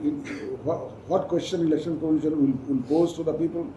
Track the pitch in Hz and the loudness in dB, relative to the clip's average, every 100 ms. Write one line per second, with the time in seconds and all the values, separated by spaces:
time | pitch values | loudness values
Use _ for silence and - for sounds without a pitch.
0 | 147 143 - - - - 139 156 127 - | -2 -2 -6 -8 -8 -6 -4 -4 -6 -10
1 | - 185 - 170 - 175 165 156 170 151 | 0 0 2 -2 0 0 2 2 0 -2
2 | 160 156 151 151 135 127 143 131 120 160 | 2 2 2 4 4 2 0 -2 2 2
3 | 170 165 160 156 165 165 147 | 2 0 -2 0 0 -2 -6